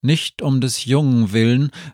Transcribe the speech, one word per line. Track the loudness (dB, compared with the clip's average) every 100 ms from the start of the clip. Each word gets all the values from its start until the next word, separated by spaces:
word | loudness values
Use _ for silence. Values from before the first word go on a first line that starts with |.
Nicht | 0 -2 -4 -6
um | -2 0
des | 0 -4 0
Jungen | 0 2 2 2
willen, | 2 2 2 0 -4 -20